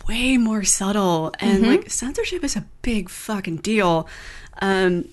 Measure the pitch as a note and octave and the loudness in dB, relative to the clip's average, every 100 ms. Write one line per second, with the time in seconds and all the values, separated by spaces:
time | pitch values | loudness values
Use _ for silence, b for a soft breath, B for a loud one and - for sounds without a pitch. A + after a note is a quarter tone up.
0 | - A3+ B3+ B3+ A3+ A3 F#3+ - G3 G#3 | -4 0 2 2 2 0 0 0 0 2
1 | F#3+ E3 D#3+ - G#3 G3 A3+ E4+ - - | 2 2 -2 -2 2 4 6 4 2 -6
2 | B3 A4 A4+ F4 C#4+ G#3+ - - - A3 | -6 -4 -4 -4 -4 -4 -8 -8 -4 -2
3 | F3 - - G#3 F#3 D#3+ - A3 F#3 E3 | -4 -10 -6 -6 -4 -6 0 2 4 2
4 | - B B B B - G3 F#3+ F#3 F3 | -2 B B B B -4 0 2 2 2
5 | - | -4